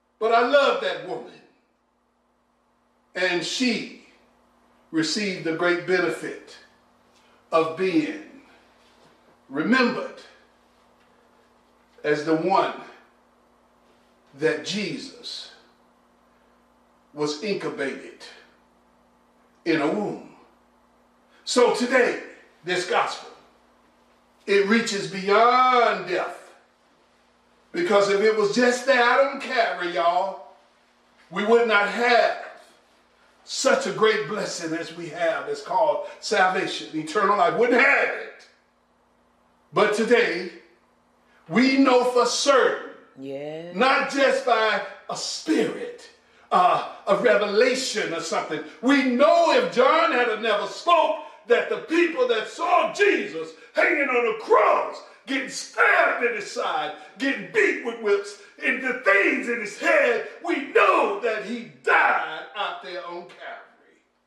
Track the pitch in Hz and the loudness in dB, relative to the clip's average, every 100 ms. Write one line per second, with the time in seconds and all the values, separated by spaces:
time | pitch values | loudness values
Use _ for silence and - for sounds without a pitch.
0 | _ _ 220 233 254 285 269 - 185 - | _ _ 2 2 4 4 4 0 -4 -6
1 | - - - - _ _ _ _ _ _ | -8 -12 -12 -20 _ _ _ _ _ _
2 | _ _ _ _ _ _ _ _ _ _ | _ _ _ _ _ _ _ _ _ _
3 | _ 180 180 175 - - 247 202 - - | _ -4 -2 -2 -4 -2 -2 -2 -6 -16
4 | - _ _ _ _ _ _ _ _ 160 | -20 _ _ _ _ _ _ _ _ -4
5 | 160 226 202 170 160 160 175 175 170 185 | -2 -4 -4 -4 -6 -2 0 0 0 0
6 | 165 - 147 - - - - _ _ _ | 0 -4 -10 -12 -18 -20 -20 _ _ _
7 | _ _ _ _ _ 165 160 180 190 165 | _ _ _ _ _ 0 0 -2 0 0
8 | 139 - - - - _ _ _ _ _ | -2 -6 -16 -20 -20 _ _ _ _ _
9 | _ _ _ _ - 135 190 254 233 - | _ _ _ _ -10 -4 0 2 2 -2
10 | - - - - _ _ _ _ _ _ | -8 -14 -20 -20 _ _ _ _ _ _
11 | _ _ _ _ _ _ _ _ _ _ | _ _ _ _ _ _ _ _ _ _
12 | 147 147 151 160 180 - - - - - | -2 0 0 0 2 2 2 -4 -16 -20
13 | _ _ _ _ _ _ _ _ _ _ | _ _ _ _ _ _ _ _ _ _
14 | _ _ _ 135 156 151 147 196 185 135 | _ _ _ -2 -2 -2 -4 -6 -6 -8
15 | - - - - - - _ _ _ _ | -12 -16 -16 -16 -16 -20 _ _ _ _
16 | _ _ _ _ _ _ _ _ _ _ | _ _ _ _ _ _ _ _ _ _
17 | _ 147 151 - 214 185 151 - 135 - | _ -6 -4 -4 -6 -4 -6 -6 -6 -8
18 | - - - - - _ _ _ _ _ | -14 -20 -20 -20 -20 _ _ _ _ _
19 | _ _ _ _ _ _ 170 160 147 202 | _ _ _ _ _ _ -2 0 0 -2
20 | 196 - - - _ _ _ _ _ _ | -4 -8 -14 -20 _ _ _ _ _ _
21 | _ _ _ _ - 254 233 - 240 262 | _ _ _ _ -2 4 4 4 0 2
22 | - - - - _ _ 165 180 - - | 2 -2 -10 -20 _ _ -6 -4 -2 -2
23 | - - - - _ _ _ _ _ _ | -2 -6 -14 -20 _ _ _ _ _ _
24 | _ _ _ _ - 202 196 226 208 196 | _ _ _ _ 0 2 4 2 0 -6
25 | 160 190 190 208 233 254 254 247 226 190 | -6 -6 0 4 6 6 4 4 2 0
26 | - 175 - - - - _ _ _ _ | -4 -4 -4 -10 -20 -20 _ _ _ _
27 | _ _ _ _ _ _ _ 170 180 202 | _ _ _ _ _ _ _ -4 2 4
28 | 196 196 220 214 202 240 247 240 269 247 | 4 2 2 2 0 2 2 2 2 4
29 | 240 262 277 262 240 254 - 180 175 175 | 4 4 2 -2 -4 0 0 -2 -4 0
30 | 170 180 190 - - - _ _ _ _ | 0 0 -2 -6 -16 -20 _ _ _ _
31 | _ _ _ 180 214 233 226 208 202 196 | _ _ _ -4 4 4 4 2 2 0
32 | 240 226 170 - - - - _ _ _ | 2 4 4 0 -10 -20 -20 _ _ _
33 | _ _ _ _ - - 262 - 196 170 | _ _ _ _ -12 -2 2 2 0 2
34 | 220 214 - 202 180 - 165 165 - 170 | 2 2 -2 -6 -6 -8 -6 -6 -8 -12
35 | 160 165 165 139 139 143 - 180 156 143 | -12 -4 -2 -2 -6 -8 -4 0 2 0
36 | - - - 202 185 185 160 - - 156 | -6 -12 -2 2 2 2 -4 -6 -8 -8
37 | 151 214 202 254 226 190 247 247 277 - | -4 0 2 2 2 2 2 4 4 2
38 | - - - - - _ _ _ _ _ | 0 -4 -12 -18 -20 _ _ _ _ _
39 | _ _ _ _ _ _ _ 165 214 226 | _ _ _ _ _ _ _ 0 2 2
40 | 220 233 - 170 190 - - _ _ _ | 2 4 2 -2 -8 -14 -20 _ _ _
41 | _ _ _ _ - 185 262 269 262 247 | _ _ _ _ -2 2 4 4 6 4
42 | 247 240 - - 285 262 214 - - - | 4 2 2 2 4 4 4 0 -8 -18
43 | - - 139 139 147 160 170 180 262 277 | -20 -16 -12 -10 -10 -10 -8 0 2 2
44 | - 277 262 - 247 226 214 196 - - | -2 0 2 2 0 2 2 -2 -6 -14
45 | - - - - - 277 175 - - - | -12 -10 -10 -8 -2 0 0 -4 -12 -14
46 | - _ _ _ _ 170 - 160 - - | -20 _ _ _ _ 2 4 2 -2 -8
47 | - 196 233 202 202 202 254 254 - 208 | -2 2 4 2 2 2 2 0 -4 -4
48 | 160 160 - 190 - 151 - - 247 277 | -4 -6 -6 -6 -4 -8 -10 -4 2 2
49 | 254 240 302 339 320 254 180 214 269 320 | 2 4 4 6 4 2 2 2 4 4
50 | 320 254 226 214 226 202 - - 339 330 | 2 0 -2 -2 -2 -2 -4 -4 2 4
51 | 302 - - - - 240 - 208 - 330 | 2 -2 -10 -14 0 0 0 -6 -2 0
52 | 349 254 247 220 - - 339 349 - - | 0 0 0 -2 -6 -6 0 2 0 2
53 | 403 - - 160 160 - - - 339 302 | 2 2 -2 -8 -12 -14 -6 0 0 0
54 | 262 240 233 220 - 494 - - - - | 0 0 -2 -4 2 4 4 2 -2 -8
55 | - - - 269 226 - - 427 - 679 | -18 -18 -8 -6 -6 -10 -8 0 2 4
56 | - - 480 427 392 - - 156 254 - | 2 0 -2 -4 -8 -6 -4 -4 -6 -10
57 | - - 269 214 165 415 403 277 254 226 | -18 -6 -4 -4 -4 0 0 0 -6 -6
58 | 208 202 - - - - 294 240 262 - | 0 -2 -2 -14 -20 -6 -4 -4 -4 -2
59 | - 392 339 262 214 240 208 - 330 311 | 2 2 2 0 -4 -6 -8 -4 0 2
60 | 247 226 - - 339 285 - 440 - 330 | 2 0 -6 -10 -6 -4 0 4 4 4
61 | 226 - 233 214 190 233 208 - - - | 0 -2 -4 -4 -6 -10 -12 -6 0 2
62 | - - - - - 208 196 - 180 180 | 2 0 -4 -10 -12 -8 -8 -8 -12 -12
63 | 170 175 - - 160 - - _ _ _ | -12 -14 -16 -18 -16 -16 -20 _ _ _
64 | _ _ | _ _